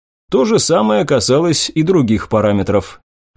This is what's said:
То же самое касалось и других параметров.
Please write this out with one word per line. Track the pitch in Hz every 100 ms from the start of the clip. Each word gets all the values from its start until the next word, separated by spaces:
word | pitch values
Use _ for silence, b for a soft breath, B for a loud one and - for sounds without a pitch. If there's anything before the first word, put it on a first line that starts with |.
| _ _ -
То | 220 233
же | 214
самое | - 170 110 107 139
касалось | 139 - 135 170 147 -
и | -
других | 156 185 117 110 -
параметров. | 110 104 101 95 101 - - _ _ _